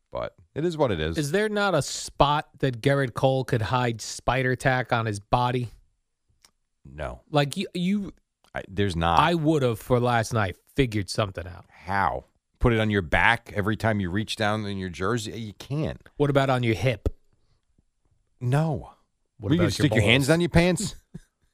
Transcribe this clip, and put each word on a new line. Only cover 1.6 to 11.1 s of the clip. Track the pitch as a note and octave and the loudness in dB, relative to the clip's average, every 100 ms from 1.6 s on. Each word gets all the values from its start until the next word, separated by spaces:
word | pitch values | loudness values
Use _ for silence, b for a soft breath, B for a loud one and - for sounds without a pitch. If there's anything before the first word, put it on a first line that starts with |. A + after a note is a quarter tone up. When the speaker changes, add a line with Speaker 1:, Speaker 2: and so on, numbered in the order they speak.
| G3+ D#3+ | 0 0
Speaker 2:
a | |
spot | - - - - C#3+ D3+ - - | 0 -6 -4 0 2 2 -4 -4
that | C#3 A#2+ | -4 0
Gerrit | C#3 C#3 C3 | 0 0 -2
Cole | - C3+ C3+ | 0 0 2
could | B2+ A#2+ | 0 -2
hide | G#2 B2+ B2 A2+ | 0 0 0 -4
spider | - - - B2+ B2+ B2+ | -8 -8 -4 -2 0 0
tack | C#3 B2+ B2+ | 0 0 0
on | A#2+ A2+ | 0 0
his | G2+ | -4
body? | - B2 B2 B2+ A#2+ - _ _ _ _ _ _ _ _ _ _ | -2 0 0 -2 -6 -12 _ _ _ _ _ _ _ _ _ _
Speaker 1:
No. | C#2 C#2+ D2 A#2 - | -18 -10 -10 -10 -4
Speaker 2:
Like, | D3+ C#3+ F#3 | 0 0 -2
you, | G3 F3+ | -6 -4
you | F3+ G#3 F#3+ - _ _ _ C2 | -2 -2 -4 -14 _ _ _ -14
Speaker 1:
I, | - | -8
there's | F#2 G2+ E2 | -2 -2 0
not. | E2 D#2+ | 2 4
Speaker 2:
I | D#3+ F3 | 4 2
would | D3+ D#3 | 2 2
have, | B2+ A2 | 0 -2
for | - B2 | 0 0
last | A#2+ A#2+ G#2+ | 2 0 0
night, | A#2 G2 - _ - | -2 -2 -6 _ -2
figured | C3 G#2+ | 0 -2
something | F#2+ | -4